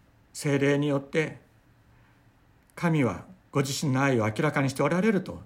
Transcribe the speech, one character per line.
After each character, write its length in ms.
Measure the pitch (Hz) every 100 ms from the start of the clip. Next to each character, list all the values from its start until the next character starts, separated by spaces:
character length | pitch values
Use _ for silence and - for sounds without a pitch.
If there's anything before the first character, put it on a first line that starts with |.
| _ _ _
聖 260 | - 147 139
霊 180 | 139 143
に 120 | 147
よ 80 | 139
っ 40 |
て、 380 | - 160 151 - - _ _ _ _ _ _ _ _ _ _ _ _ -
神 300 | 170 156 120
は 180 | 85 - - _
ご 100 | 135
自 240 | 143 - 156
身 80 |
の 100 | 131
愛 160 | 139 123
を 60 | 107
明 80 | 107
ら 120 | 151
か 100 | 147
に 80 | 135
し 40 |
て 100 | -
お 60 | 143
ら 100 | 170
れ 120 | 214
る 100 | 190
と 180 | - 85